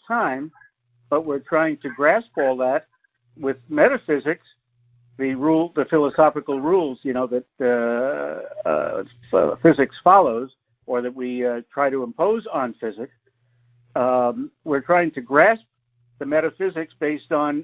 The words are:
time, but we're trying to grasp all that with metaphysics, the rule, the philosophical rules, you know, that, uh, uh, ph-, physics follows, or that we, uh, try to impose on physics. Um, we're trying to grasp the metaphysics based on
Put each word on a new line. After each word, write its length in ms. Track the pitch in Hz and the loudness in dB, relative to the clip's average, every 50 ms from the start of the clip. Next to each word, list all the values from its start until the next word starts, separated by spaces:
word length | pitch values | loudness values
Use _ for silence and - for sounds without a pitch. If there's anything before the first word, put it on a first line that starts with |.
| _ | _
time, 440 | - 233 233 196 143 131 135 151 160 _ _ - _ _ _ _ _ _ _ _ - | -6 -4 -2 -2 -2 -4 -6 -10 -12 _ _ -20 _ _ _ _ _ _ _ _ -4
but 160 | 147 156 160 | -2 -2 -2
we're 140 | 151 143 139 | -2 -6 -6
trying 380 | 135 - 165 156 160 156 147 | -4 -2 0 0 0 0 -2
to 120 | - - 135 | -6 -8 -12
grasp 420 | 120 131 143 156 196 233 233 _ - | -4 2 2 4 4 2 -2 _ -4
all 200 | 160 139 131 131 | 0 0 0 0
that 300 | 127 127 127 139 156 - _ _ _ _ _ _ _ _ _ _ - | 0 0 0 0 -2 -4 _ _ _ _ _ _ _ _ _ _ -6
with 180 | 139 135 127 123 _ - | -6 -6 -6 -6 _ -6
metaphysics, 800 | 151 147 180 254 277 - - 170 147 135 117 151 165 - _ _ _ _ _ _ _ _ _ _ _ _ _ _ _ | 2 4 4 4 4 0 -2 -2 -2 0 0 -4 -4 -4 _ _ _ _ _ _ _ _ _ _ _ _ _ _ _
the 180 | 131 135 131 131 | -6 -4 -4 -4
rule, 360 | 127 143 160 160 160 170 170 - | 0 0 2 2 2 0 0 -2
the 100 | 147 135 | -4 -2
philosophical 760 | - 170 151 147 135 - - 156 151 - 147 - 147 139 135 | 2 2 2 2 2 4 4 4 4 4 0 -6 -4 -4 -2
rules, 400 | 139 165 190 190 160 135 127 - - | 0 2 2 2 2 -2 -6 -6 -6
you 100 | 135 123 | -4 -4
know, 140 | 127 127 | -2 -2
that, 180 | 117 123 123 - _ _ - | -2 -4 -6 -6 _ _ -2
uh, 1040 | 127 123 123 120 117 117 120 120 127 139 147 147 143 - 160 175 - - - - - | 0 0 0 0 0 -2 -2 -2 -2 -4 -4 -6 -6 -8 -10 -10 -12 -14 -12 -6 -4
uh, 360 | 80 78 76 71 - - - - - - _ - - | -2 -2 0 -2 -4 -6 -8 -10 -12 -18 _ -10 0
ph-, 300 | - 90 78 73 - - | 2 2 2 2 0 4
physics 360 | - 165 143 139 135 - - - - | 4 4 4 4 0 -2 -2 0 4
follows, 520 | 175 190 196 170 123 110 117 135 127 _ _ _ _ _ _ _ | 6 6 6 6 4 0 -2 -6 -8 _ _ _ _ _ _ _
or 140 | - 127 123 | -4 -4 -4
that 120 | 123 123 131 | -4 -4 -8
we, 320 | 131 127 123 123 123 123 | -6 -8 -6 -4 -2 -2
uh, 160 | 123 120 120 120 _ | -2 -4 -4 -8 _
try 180 | - 139 139 135 | -4 -2 -2 0
to 140 | 135 135 123 | 0 -2 -6
impose 440 | 117 - - 170 208 226 233 220 - | -6 -4 -2 0 0 0 -2 -4 -6
on 220 | 170 143 127 117 110 | -6 -4 -4 -6 -8
physics. 400 | - 117 110 95 107 127 - _ _ _ _ _ _ _ _ _ _ _ _ _ _ _ _ - | -8 -10 -10 -8 -10 -14 -14 _ _ _ _ _ _ _ _ _ _ _ _ _ _ _ _ -4
Um, 560 | 135 123 127 127 123 123 120 113 123 143 - _ _ - | -2 0 2 2 2 0 0 -2 -4 -10 -10 _ _ -6
we're 180 | 160 139 135 | -4 -4 -2
trying 300 | 131 - 175 175 175 156 | 0 2 2 2 2 0
to 100 | - 135 | -4 -8
grasp 420 | 120 123 139 147 175 220 226 226 _ _ _ _ _ _ _ _ _ _ _ - | -8 0 4 6 6 6 4 0 _ _ _ _ _ _ _ _ _ _ _ -12
the 60 | 139 | -6
metaphysics 680 | 139 151 156 160 151 - - 190 190 160 160 165 _ _ - | -2 -2 0 0 -2 -4 -4 -6 -4 -4 -6 -10 _ _ -6
based 320 | 151 151 151 143 - - | -4 -4 -4 -6 -6 -4
on 320 | 160 147 147 147 147 151 | -2 -2 0 -2 -4 -6